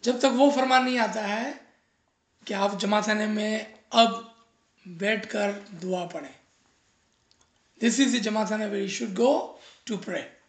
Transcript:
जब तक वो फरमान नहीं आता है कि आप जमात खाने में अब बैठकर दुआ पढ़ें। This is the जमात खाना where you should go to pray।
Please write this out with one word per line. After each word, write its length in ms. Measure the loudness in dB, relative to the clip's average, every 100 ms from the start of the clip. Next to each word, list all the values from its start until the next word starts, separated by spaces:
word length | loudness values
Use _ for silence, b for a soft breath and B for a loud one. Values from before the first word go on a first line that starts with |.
जब 160 | -2 2
तक 60 | 2
वो 260 | 6 4
फरमान 320 | 6 4 4
नहीं 160 | 4 0
आता 220 | 0 -2
है 400 | -4 -4 -4 -8 -18 _ _ _ _ _ _ _ -8
कि 60 |
आप 240 | -2 -2 0
जमात 260 | 0 2 2
खाने 220 | 0 0
में 520 | -2 -2 -2 -6 -16 _
अब 420 | 4 4 4 -10 -20 _ _ _ _ -18
बैठकर 640 | -6 -2 -2 -4 -4 -4
दुआ 540 | -4 -10 -12 -6 -6 -6
पढ़ें। 300 | -10 -14 -20 _ _ _ _ _ _ _ _ _ _ _ _ _ _
This 160 | 0 2
is 120 | 2
the 80 | 2
जमात 300 | 0 -2 -2
खाना 160 | -2 -4
where 220 | -4 -4
you 80 | -6
should 160 | -6 2
go 440 | 2 2 -2 -14 B B -10
to 100 | -8
pray। 260 | -6 -8 -10 -18